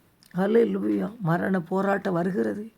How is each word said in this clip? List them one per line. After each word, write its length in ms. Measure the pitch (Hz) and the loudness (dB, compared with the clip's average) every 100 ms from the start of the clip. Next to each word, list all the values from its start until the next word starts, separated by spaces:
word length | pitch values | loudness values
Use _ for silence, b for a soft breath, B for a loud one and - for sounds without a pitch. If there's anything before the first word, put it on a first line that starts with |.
| _ _ - | _ _ -10
ஹல்லேலூயா. 840 | 175 202 226 220 190 208 202 185 240 | -2 2 4 4 0 0 0 -2 -4
மரண 420 | 170 175 196 190 | 0 0 2 -2
போராட்டம் 520 | 165 190 196 196 196 | 0 -2 0 0 0
வருகிறது. 600 | 170 180 196 220 208 220 | -2 0 0 -2 -4 -10